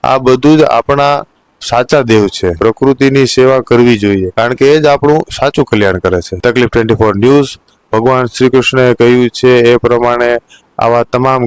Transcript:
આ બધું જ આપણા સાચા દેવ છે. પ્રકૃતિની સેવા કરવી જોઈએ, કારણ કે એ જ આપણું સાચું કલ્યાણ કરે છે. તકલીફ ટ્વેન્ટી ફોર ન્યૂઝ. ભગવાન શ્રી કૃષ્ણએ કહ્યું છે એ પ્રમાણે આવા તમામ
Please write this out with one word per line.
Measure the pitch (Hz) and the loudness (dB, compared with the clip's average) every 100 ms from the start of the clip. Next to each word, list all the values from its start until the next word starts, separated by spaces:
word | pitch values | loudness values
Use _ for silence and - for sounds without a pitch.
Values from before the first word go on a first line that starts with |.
આ | 127 131 | -2 0
બધું | 127 127 143 156 | 0 2 2 2
જ | |
આપણા | 139 117 117 139 143 143 - _ _ _ | 2 0 0 0 0 -2 -6 _ _ _
સાચા | - 117 123 151 | -4 -4 0 -2
દેવ | 120 110 101 | 2 2 0
છે. | - 92 | -2 -6
પ્રકૃતિની | 80 110 - 135 131 135 139 127 | -2 -2 0 -2 0 0 2 0
સેવા | - 127 131 | 2 2 0
કરવી | 120 120 120 113 | 0 2 4 2
જોઈએ, | 101 98 92 | 2 -2 -2
કારણ | - 117 | -4 -4
કે | 123 135 | 0 0
એ | 156 | 2
જ | |
આપણું | 151 143 143 151 - | 2 0 0 0 -4
સાચું | - 139 - | -6 -4 -4
કલ્યાણ | 135 107 101 92 | -2 0 -2 -2
કરે | 90 90 | -2 -4
છે. | - 92 | -6 -4
તકલીફ | 123 120 120 | -2 -2 -2
ટ્વેન્ટી | 120 113 | -2 -2
ફોર | 101 107 101 | 0 0 0
ન્યૂઝ. | 120 143 135 - _ _ _ | 2 2 0 -10 _ _ _
ભગવાન | 110 120 127 | -2 0 -2
શ્રી | 123 - 131 | -2 -2 0
કૃષ્ણએ | 131 117 131 127 | 0 0 0 0
કહ્યું | 117 120 123 123 | 2 0 2 0
છે | - 127 123 | 0 0 2
એ | 117 123 | 2 2
પ્રમાણે | 120 120 120 120 120 120 _ - _ - | 0 0 0 -2 -2 -2 _ -20 _ -4
આવા | 113 117 | -2 -2
તમામ | 117 123 131 131 | -2 -2 -2 -2